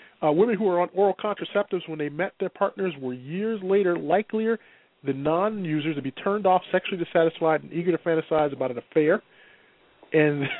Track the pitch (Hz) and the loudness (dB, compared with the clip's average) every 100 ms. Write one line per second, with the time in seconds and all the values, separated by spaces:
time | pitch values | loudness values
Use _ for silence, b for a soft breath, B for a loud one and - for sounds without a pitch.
0 | B B 156 156 233 196 208 175 175 185 | B B 2 4 4 2 0 0 0 2
1 | 202 185 214 196 170 202 202 185 165 156 | 2 2 -4 -6 -4 -2 -2 -4 -6 -6
2 | 147 151 196 - 185 - 196 - 185 143 | -6 -4 -6 -4 -6 -2 -2 -2 -6 -6
3 | 127 127 131 180 220 214 185 196 185 170 | -8 -8 -8 -6 -4 -4 0 2 2 0
4 | 147 185 - 220 220 226 b b b b | 0 0 0 -2 -2 -2 b b b b
5 | 139 135 147 170 208 214 170 151 156 143 | -6 -2 0 0 0 -2 -2 -2 -2 -4
6 | 131 - 202 208 190 185 - 185 - 185 | -6 -4 -2 0 4 2 2 -2 -2 -6
7 | 170 170 165 - 160 151 143 170 175 165 | 0 2 2 2 0 0 -2 -4 0 0
8 | 170 160 - 156 147 131 127 120 - 160 | 0 -2 0 0 0 -2 -4 -6 -2 2
9 | 151 208 - b b b b b _ _ | 4 2 -2 b b b b b _ _
10 | - 156 151 143 135 | 0 2 4 2 -4